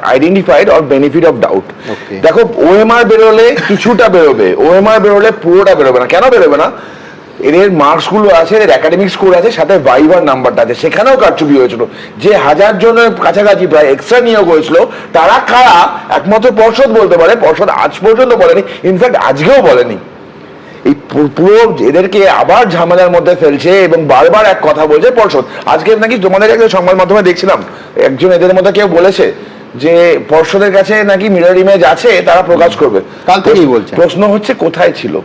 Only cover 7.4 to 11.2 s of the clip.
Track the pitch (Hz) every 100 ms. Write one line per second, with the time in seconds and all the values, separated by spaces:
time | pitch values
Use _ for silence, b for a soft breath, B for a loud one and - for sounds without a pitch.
7.4 | - 160 202 175 143 160 - 202 208 170
8.4 | 165 214 202 143 156 175 196 - 190 180
9.4 | 196 190 160 190 131 127 156 175 156 131
10.4 | 123 120 113 120 - - 262 262